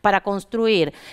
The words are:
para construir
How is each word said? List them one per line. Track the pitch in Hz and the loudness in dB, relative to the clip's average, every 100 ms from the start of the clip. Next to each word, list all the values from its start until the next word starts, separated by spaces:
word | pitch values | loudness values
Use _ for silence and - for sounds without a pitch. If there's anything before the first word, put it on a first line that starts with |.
para | 208 196 | 0 0
construir | - 202 185 226 226 208 151 - - | 0 -6 -6 -2 0 2 0 -4 -18